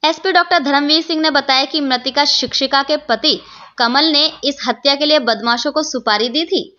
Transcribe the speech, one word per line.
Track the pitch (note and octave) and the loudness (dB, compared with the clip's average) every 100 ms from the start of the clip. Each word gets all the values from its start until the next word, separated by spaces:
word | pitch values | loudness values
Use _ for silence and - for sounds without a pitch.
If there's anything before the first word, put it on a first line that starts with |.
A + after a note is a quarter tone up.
| D4+ | 0
एसपी | D#4+ F#4+ | 0 0
डॉक्टर | F4+ F4 F4 | 2 2 0
धर्मवीर | C#4 C#4+ C#4+ D#4 | 2 0 2 0
सिंह | D#4+ D#4+ | 0 -2
ने | D#4 | 0
बताया | C#4+ C#4 C4 C4+ | 0 2 0 0
कि | D#4+ | -2
मृतिका | C#4+ B3 B3 C4 C#4+ | -2 -2 -2 0 0
शिक्षिका | - B3+ - C4+ C4+ | 0 -2 -2 0 0
के | C#4 D4+ | 0 -2
पति | - A3+ D#4 A3+ - - - - | -2 0 0 -2 -6 -20 -20 -4
कमल | A#3 B3+ D#4+ | 0 2 2
ने | D4 D#4 - | 2 0 -2
इस | C4+ C#4 A#3+ | -6 -4 -4
हत्या | B3 C#4 C#4 | -2 0 0
के | D4 | 2
लिए | D4+ | 2
बदमाशों | A#3+ A3 A#3 A#3 D4 | 2 -2 0 -2 0
को | - | -2
सुपारी | - B3+ A3+ G#3 A#3 | -2 -4 0 0 0
दी | B3 E4 | -2 -2
थी | F#4 - | -2 -4